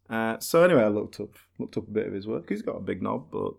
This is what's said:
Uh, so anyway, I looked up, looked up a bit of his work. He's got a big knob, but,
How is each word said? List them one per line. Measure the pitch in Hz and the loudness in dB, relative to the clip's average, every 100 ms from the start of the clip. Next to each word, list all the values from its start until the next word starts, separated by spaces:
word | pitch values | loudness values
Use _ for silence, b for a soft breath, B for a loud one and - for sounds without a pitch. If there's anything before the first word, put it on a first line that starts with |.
| - | -8
Uh, | 113 113 113 | -4 -2 -4
so | - 165 | 2 4
anyway, | 180 151 | 6 8
I | 107 | 6
looked | 104 104 - | 2 -2 -8
up, | 104 - _ - | -12 -14 _ -12
looked | 120 - | -8 -8
up | 104 | -4
a | |
bit | 104 98 | -4 -4
of | |
his | 98 104 | -6 -6
work. | 127 170 | -6 -6
He's | 208 | -6
got | - - | -6 -8
a | |
big | 95 92 | -6 -6
knob, | 101 113 - | -4 -6 -6
but, | 98 - | -6 -6